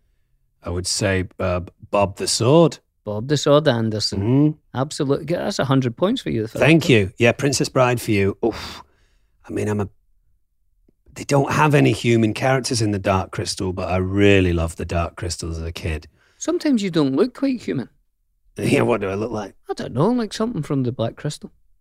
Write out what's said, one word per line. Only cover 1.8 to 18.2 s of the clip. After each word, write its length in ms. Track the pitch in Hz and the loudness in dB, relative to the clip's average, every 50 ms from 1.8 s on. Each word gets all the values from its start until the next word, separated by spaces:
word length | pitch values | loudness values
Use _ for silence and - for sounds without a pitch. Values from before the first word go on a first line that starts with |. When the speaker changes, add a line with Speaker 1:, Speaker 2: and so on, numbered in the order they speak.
| - - | -16 -4
Speaker 1:
Bob 260 | - 104 101 92 95 | 0 2 2 2 0
the 120 | - 98 90 | -6 -4 -4
Sword. 500 | - - 123 117 143 165 170 147 - - _ _ _ _ _ | -2 2 4 6 6 6 6 4 2 -4 _ _ _ _ _
Speaker 2:
Bob 240 | 107 104 107 113 135 | -10 -8 -8 -4 -2
the 80 | 151 | -2
Sword 320 | 143 - 156 143 147 156 147 | 0 4 4 4 6 6 4
Anderson. 520 | 120 117 113 113 107 107 98 - - 98 98 | 2 2 0 -2 -2 -2 -4 -4 -4 -2 0
Speaker 1:
Mm. 340 | 110 127 139 147 151 151 - _ _ - | 2 2 4 4 2 0 -2 _ _ -6
Speaker 2:
Absolutely. 520 | 120 135 151 - - 151 131 139 - 160 | -6 -6 -6 -4 -6 -2 -2 -2 -2 -2
That's 320 | 143 175 - - - 208 - | -4 -4 -4 -4 -6 -2 -2
a 60 | - | 0
hundred 320 | 127 135 135 131 123 117 - | 2 2 2 2 0 -2 -2
points 240 | 180 190 247 269 - | -2 -2 -2 -2 -4
for 80 | - | -6
you. 120 | - 113 107 | -4 -4 -4
The 60 | 110 | -6
first 160 | - 113 127 | -2 0 4
Speaker 1:
Thank 200 | 135 160 165 135 | 4 6 4 6
Speaker 2:
one. 60 | - 131 | 4 4
Speaker 1:
you. 200 | 110 98 90 - _ | 4 4 2 -2 _
Yeah, 140 | 117 117 113 | 2 2 2
Princess 360 | - - 143 135 - 151 - | 2 -2 -2 0 0 -2 0
Bride 320 | - 135 127 123 123 117 | 2 2 2 2 2 -2
for 120 | - - 110 | -2 0 0
you. 260 | 101 98 98 - - - | 2 2 0 0 0 -2
Oof. 400 | 117 104 - - - - - - _ _ _ _ _ _ _ _ _ _ _ _ | -2 -2 -4 -12 -14 -16 -18 -20 _ _ _ _ _ _ _ _ _ _ _ _
I 60 | - - | -10 -6
mean, 160 | 101 104 104 | -4 -2 -2
I'm 120 | 104 104 | -2 -2
a, 80 | 104 92 _ _ _ _ _ _ _ _ _ _ _ _ _ _ _ _ _ _ _ _ _ _ _ _ - | -4 -6 _ _ _ _ _ _ _ _ _ _ _ _ _ _ _ _ _ _ _ _ _ _ _ _ -16
they 100 | - - | -16 -6
don't 280 | - 139 139 139 - - | -2 0 0 0 0 2
have 220 | - 151 151 143 | 4 4 4 6
any 180 | 147 139 131 117 | 4 4 4 2
human 400 | - - 120 117 113 113 107 104 | 0 0 2 2 4 2 2 0
characters 480 | - - 131 131 135 123 - 135 110 | 0 0 0 0 0 0 -2 -2 0
in 120 | 113 107 104 | 0 0 -2
the 60 | 98 | -2
Dark 340 | 92 101 95 95 87 - - | 0 0 0 0 0 -4 -6
Crystal, 400 | - 98 87 - - 98 92 90 | -8 -6 -6 -6 -6 -4 -6 -4
but 160 | 92 92 - | -4 -4 -2
I 60 | 90 92 | -2 -2
really 540 | 92 92 95 101 101 101 101 95 92 90 87 | -2 0 2 4 6 6 6 6 4 4 2
loved 240 | 87 82 85 - - | 0 -2 -2 -4 -8
the 80 | - | -8
Dark 300 | 82 - 85 85 82 - | -6 -4 -4 -4 -4 -6
Crystal 340 | - - 87 82 - - 82 | -8 -8 -8 -8 -8 -8 -10
as 100 | 82 80 | -8 -8
a 120 | 80 82 80 | -8 -10 -10
kid. 360 | - - 92 78 76 - - _ _ _ _ _ _ | -8 -6 -6 -6 -6 -10 -14 _ _ _ _ _ _
Speaker 2:
Sometimes 440 | - - 330 349 - 311 269 220 202 | -6 -4 -4 -2 0 0 0 0 0
you 80 | 196 | 0
don't 240 | 160 165 147 135 131 | 0 2 2 2 2
look 200 | 139 202 254 - | 2 0 0 0
quite 260 | - - 277 262 226 | -4 -4 -4 -4 -4
human. 280 | - - 175 139 110 - _ _ _ _ _ _ | -6 -6 -6 -6 -6 -8 _ _ _ _ _ _